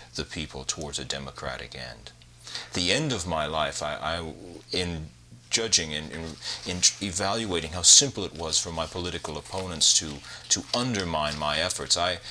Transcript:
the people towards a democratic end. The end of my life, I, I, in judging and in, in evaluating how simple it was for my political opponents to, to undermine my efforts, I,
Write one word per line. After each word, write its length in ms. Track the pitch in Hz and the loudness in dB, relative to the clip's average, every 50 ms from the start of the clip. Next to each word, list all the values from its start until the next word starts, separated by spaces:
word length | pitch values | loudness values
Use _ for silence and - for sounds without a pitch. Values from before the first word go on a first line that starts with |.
| - - - | -12 -8 -6
the 100 | - 71 | -6 -6
people 400 | - - 85 78 73 - 67 67 | -4 -4 -6 -6 -6 -8 -8 -6
towards 340 | - - - 80 73 69 - | -6 -6 -4 -6 -6 -6 -6
a 60 | 67 | -4
democratic 680 | 64 78 69 67 67 64 - - 67 64 - 64 62 - | -4 -4 -6 -6 -8 -10 -8 -6 -6 -6 -6 -8 -10 -10
end. 380 | 65 64 62 58 53 - - - - - - - - - - - - - - - | -10 -10 -10 -12 -14 -16 -18 -18 -20 -20 -20 -20 -18 -12 -10 -10 -10 -8 -6 -2
The 180 | 95 87 87 | 2 4 4
end 220 | 98 135 160 147 127 | 4 4 4 2 0
of 140 | 101 85 | 0 0
my 200 | 90 85 78 76 | 0 0 2 2
life, 360 | 73 78 78 76 71 71 - 76 | 2 2 2 2 2 0 -2 -2
I, 120 | 73 76 - | -4 -4 -2
I, 320 | - 78 82 87 85 80 - - 87 90 85 82 - - - | -2 -2 -2 -2 -4 -6 -8 -10 -12 -14 -14 -16 -10 -4 -2
in 360 | - 90 90 85 80 80 80 - - - - - - - - | 0 0 0 -2 -4 -6 -8 -12 -16 -20 -20 -20 -20 -4 -2
judging 420 | - 113 113 113 95 - 85 78 76 | 0 0 2 4 2 2 2 0 -2
and 200 | 76 78 78 - | -4 -4 -6 -6
in, 120 | 82 82 80 76 - - - - - - | -8 -8 -8 -8 -8 -8 -8 -8 -6 -4
in 120 | 92 90 90 90 - - - 98 | -4 0 4 4 4 4 2 -2
evaluating 720 | 101 85 87 98 98 104 117 113 104 90 85 80 78 82 | -4 -2 0 0 0 0 0 0 0 0 0 0 -2 -2
how 100 | 90 85 | 4 8
simple 420 | - - - 143 135 113 - 95 | 10 10 10 10 6 2 -2 -4
it 100 | 85 - | -4 -4
was 240 | 80 82 80 78 - | -6 -4 0 0 0
for 120 | - 90 | 0 0
my 160 | 82 80 80 | -2 -4 -4
political 500 | 78 - 92 87 90 82 85 - - 76 | -2 -4 -4 -4 -2 -4 -4 -6 -6 -6
opponents 600 | 76 - - - 95 95 92 87 76 71 - - - | -8 -8 -6 -6 -6 -4 -6 0 4 4 6 6 4
to, 160 | 85 78 73 69 - - - - - - | 2 0 -4 -8 -10 -12 -14 -14 -2 0
to 140 | - 95 85 - - | 0 0 0 0 0
undermine 640 | 120 123 127 117 101 92 85 80 78 76 73 73 73 | 0 2 2 0 0 0 0 0 2 2 0 0 0
my 200 | 76 76 73 76 | 0 0 2 2
efforts, 380 | 85 92 - - 73 - - | 2 0 0 -2 0 0 2
I, 240 | 87 85 92 90 87 - - | 2 4 2 0 -2 -6 -10